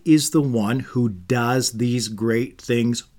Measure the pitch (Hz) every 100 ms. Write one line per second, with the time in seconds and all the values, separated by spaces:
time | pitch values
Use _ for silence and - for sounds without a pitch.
0 | - 156 143 160 139 117 104 131 - 127
1 | 120 92 90 123 120 127 117 113 120 123
2 | 107 107 113 117 127 - - 120 117 117
3 | -